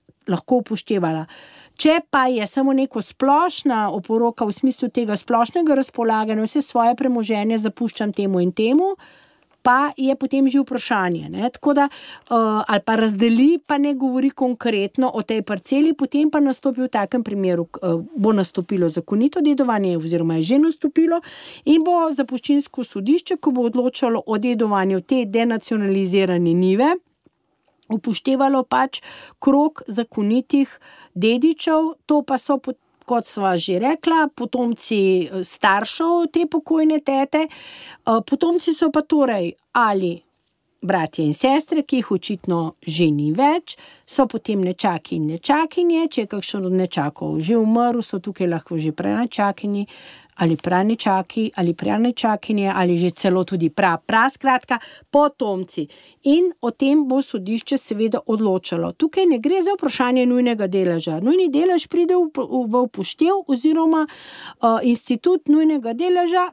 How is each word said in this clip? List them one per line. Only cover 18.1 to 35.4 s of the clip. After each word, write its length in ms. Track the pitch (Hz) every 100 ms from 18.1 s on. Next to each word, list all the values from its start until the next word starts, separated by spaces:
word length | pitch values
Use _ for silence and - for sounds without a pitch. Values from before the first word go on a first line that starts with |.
| 311
bo 160 | 208
nastopilo 560 | 208 180 - 175 196 170
zakonito 520 | 160 - 208 277 349
dedovanje 560 | 294 277 254 220 190 170
oziroma 380 | 160 170 165 165
je 80 |
že 160 | 165 269
nastopilo 600 | 320 302 294 320 330 339 - - - - -
in 180 | 320
bo 240 | 320 349 320
zapuščinsko 720 | 285 254 254 - 285 - -
sodišče, 540 | 240 202 196 339 - 359
ko 140 | 311
bo 160 | 254 240
odločalo 560 | 247 247 - 247 226 -
o 120 | 214
dedovanju 640 | 247 233 220 202 190 190
te 240 | - 262 214
denacionalizirane 1300 | 226 233 220 - 220 202 196 190 190 190 175 170
njive, 420 | 175 185 196 285 359 _ _ _ _ _ _ _ _ -
upoštevalo 760 | 220 - 196 - 262 269 269
pač 380 | 247 254 269 - - - - -
krog 420 | 277 277 311 302 -
zakonitih 920 | 208 226 - 208 240 - 277 269 - - - - 175
dedičev, 800 | 220 240 311 311 - 311 320 - -
to 160 | 302 -
pa 100 | 262
so 220 | - 277
pot-, 200 | 262 254 _ _ -
kot 160 | 240 220
sva 300 | - 190 175
že 240 | 170 180
rekla, 480 | 254 320 339 320 294 -
potomci, 920 | 240 247 240 226 - 214 190 185 165
eh, 160 | 190